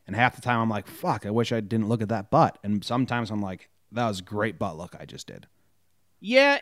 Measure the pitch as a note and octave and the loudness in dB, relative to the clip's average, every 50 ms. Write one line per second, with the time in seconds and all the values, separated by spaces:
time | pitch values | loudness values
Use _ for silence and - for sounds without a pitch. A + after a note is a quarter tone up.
0 | _ - F#2+ G#2+ B2 B2 - - - A#2+ A#2+ A#2 A2+ A2+ A2 G#2 - - - - | _ -4 0 2 4 2 2 0 -2 0 0 2 2 0 0 -2 -6 -8 -10 -6
1 | - F3 C3+ G#2+ - G2+ G#2+ A#2 A#2 - B2 A2+ G#2+ G2 A2+ A2+ G#2+ G2+ B2 A2 | -4 -2 -2 -2 -4 -2 0 0 0 0 0 -2 -2 -2 -2 0 0 0 0 0
2 | A2 G2 A#2 G#2+ G2+ - - D3+ D#3+ G#2+ - - - G2+ G#2 G2+ - - A#2+ B2+ | 0 -2 -2 -4 -2 2 4 4 4 4 2 -2 -4 -2 -2 -2 -2 -2 -2 -2
3 | C3 A#2 B2+ A#2+ A#2 G#2 A2 G#2 G2+ F#2+ F#2 F2 - _ _ _ _ _ - A#2 | 0 0 -2 -2 -2 -4 -4 -4 -6 -6 -8 -10 -14 _ _ _ _ _ -4 -2
4 | A#2+ A2+ G#2 F#2 F2+ - G#2 G#2 G#2 A2+ F#2 D#2+ G#2+ G2 D#2+ D#2 F2 E2+ - - | -2 -2 -2 -4 -8 -6 -4 -2 -2 -2 -2 -4 -6 -6 -6 -8 -12 -14 -14 -16
5 | D2+ C#2+ - - - - - G1+ - - _ _ _ _ _ _ _ _ _ _ | -16 -16 -16 -16 -16 -16 -18 -18 -20 -20 _ _ _ _ _ _ _ _ _ _
6 | _ _ _ _ - G3 B3 C4 C#4 C#4+ C#4+ - | _ _ _ _ -4 2 6 6 8 6 6 4